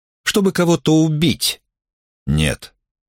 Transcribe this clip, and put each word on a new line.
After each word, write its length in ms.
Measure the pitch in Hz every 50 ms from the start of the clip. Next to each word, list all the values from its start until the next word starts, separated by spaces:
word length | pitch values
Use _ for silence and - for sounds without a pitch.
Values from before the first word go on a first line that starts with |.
| _ _ _ _
чтобы 300 | - - - 214 196 190
кого-то 500 | - - 175 170 170 - - 151 156 160
убить». 580 | 160 160 156 147 165 156 - - - - - - _ _ _ _ _ _ _ _ _ _ _ _ -
«Нет», — 480 | 65 73 76 78 71 62 - - - _ _ _ _ _ _ _